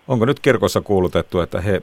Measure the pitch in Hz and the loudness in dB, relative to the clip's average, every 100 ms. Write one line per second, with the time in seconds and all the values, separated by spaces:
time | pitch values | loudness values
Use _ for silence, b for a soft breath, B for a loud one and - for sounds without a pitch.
0 | - 127 120 - 139 117 95 101 87 98 | -4 0 0 2 0 2 2 0 0 0
1 | 87 85 - 90 82 90 98 92 | 0 -2 -2 -2 -2 -4 -2 -4